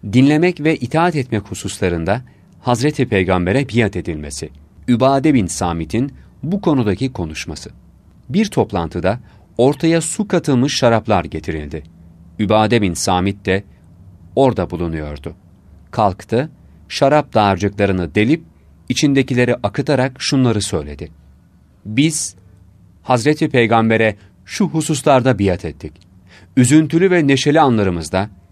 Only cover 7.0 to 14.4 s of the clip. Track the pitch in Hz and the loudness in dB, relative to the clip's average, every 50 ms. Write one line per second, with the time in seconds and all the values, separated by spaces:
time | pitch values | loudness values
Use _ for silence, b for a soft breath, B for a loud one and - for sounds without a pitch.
7 | - 131 127 - 87 78 78 - - - 78 - - - - - _ - _ _ | -4 -6 -6 -6 -8 -8 -8 -10 -10 -10 -12 -14 -14 -18 -20 -20 _ -20 _ _
8 | _ - _ - _ - 127 190 226 208 - - 110 - - 92 82 85 - 90 | _ -20 _ -20 _ -4 -2 -2 -2 0 0 -2 -2 0 -2 -4 -4 -4 -6 -2
9 | 82 92 107 127 b b b b b b b - 120 135 147 139 - 160 165 165 | 0 0 -2 -2 b b b b b b b 2 2 2 2 2 0 0 0 0
10 | 160 - - - 208 202 - 175 156 - 139 123 123 147 - - - 120 117 110 | -2 -4 -6 -6 -4 -2 -2 -2 0 0 0 2 2 0 0 0 2 2 2 2
11 | 101 - 104 95 82 - - 80 - - 80 78 76 73 80 78 71 - - - | 0 0 0 0 0 -4 -8 -10 -8 -6 -8 -8 -8 -10 -10 -12 -12 -14 -20 -20
12 | - - - - - - - - 107 92 107 107 110 104 113 117 104 95 82 - | -20 -20 -20 -20 -20 -20 -6 -4 0 2 4 4 4 4 4 2 2 0 -2 -2
13 | - - 92 90 92 98 101 101 - 95 92 98 - b b b b b - _ | -2 0 0 0 0 -2 -4 -4 -2 -2 -2 -2 -2 b b b b b -20 _
14 | - - - - - - - - | -20 -20 -20 -20 -20 -8 0 2